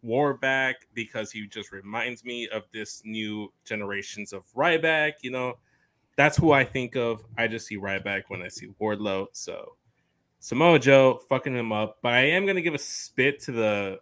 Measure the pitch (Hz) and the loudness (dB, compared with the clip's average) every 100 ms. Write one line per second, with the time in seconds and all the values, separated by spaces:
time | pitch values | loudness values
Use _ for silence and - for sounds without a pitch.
0 | 120 120 147 127 135 135 131 131 _ - | 0 0 2 0 -2 0 0 -4 _ -10
1 | 113 120 107 110 104 110 101 98 98 110 | -8 -8 -8 -10 -12 -12 -14 -14 -10 -6
2 | 117 120 120 120 117 110 98 110 107 - | -6 -8 -10 -8 -6 -8 -10 -12 -12 -12
3 | 110 110 107 107 101 _ - 110 101 101 | -10 -8 -6 -6 -10 _ -12 -10 -6 -8
4 | 98 107 104 98 - 120 160 165 160 160 | -10 -12 -12 -14 -14 0 2 2 2 2
5 | 151 151 127 127 127 120 _ _ _ _ | 0 -4 -8 -6 -6 -8 _ _ _ _
6 | _ - 147 - 165 143 127 135 123 131 | _ 4 4 6 6 6 4 -2 -4 -2
7 | 117 110 - 110 117 110 - 104 98 98 | -2 -4 -8 -4 -2 -2 -8 -8 -6 -6
8 | 101 98 - 95 90 - - 98 107 104 | -4 -6 -6 -12 -10 -12 -16 -4 -2 -2
9 | 104 95 101 - - - - _ _ _ | -2 -4 -6 -10 -12 -12 -14 _ _ _
10 | _ _ _ _ - 120 170 160 127 135 | _ _ _ _ -6 4 6 8 8 8
11 | 131 127 - 131 139 127 117 107 110 - | 8 4 -2 -2 -2 -4 -2 -2 -4 -4
12 | 120 120 135 175 196 185 170 147 - - | 0 4 4 2 0 0 -2 -4 -6 -8
13 | - - 131 139 - 120 110 104 98 92 | -8 0 0 0 -6 0 0 0 -2 -8